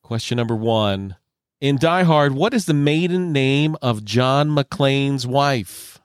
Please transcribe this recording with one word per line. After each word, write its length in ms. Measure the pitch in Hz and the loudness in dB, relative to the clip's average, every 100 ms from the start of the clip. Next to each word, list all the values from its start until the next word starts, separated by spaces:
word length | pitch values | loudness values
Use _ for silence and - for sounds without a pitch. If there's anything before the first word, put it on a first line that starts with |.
Question 360 | _ 113 - 120 | _ -8 -4 -4
number 180 | 117 113 | -2 -2
one. 600 | 113 113 104 98 98 90 _ _ _ _ | 0 2 0 -2 -8 -14 _ _ _ _
In 160 | 139 139 | -2 2
Die 280 | 160 175 | 2 2
Hard, 280 | 180 156 143 | 4 4 2
what 200 | 135 202 | 2 0
is 100 | 240 | 0
the 80 | 170 | 0
maiden 640 | 147 143 156 175 185 180 | 0 2 0 0 -2 -2
name 420 | 143 135 139 151 156 | 0 2 2 0 -2
of 200 | 127 110 | -2 -4
John 460 | 104 113 127 139 151 | -2 0 2 2 2
McClane's 760 | 147 139 - 139 139 139 139 120 | 0 -2 -2 0 2 0 -2 -2
wife? 720 | 131 143 131 95 - - - | 0 0 0 -4 -14 -20 -20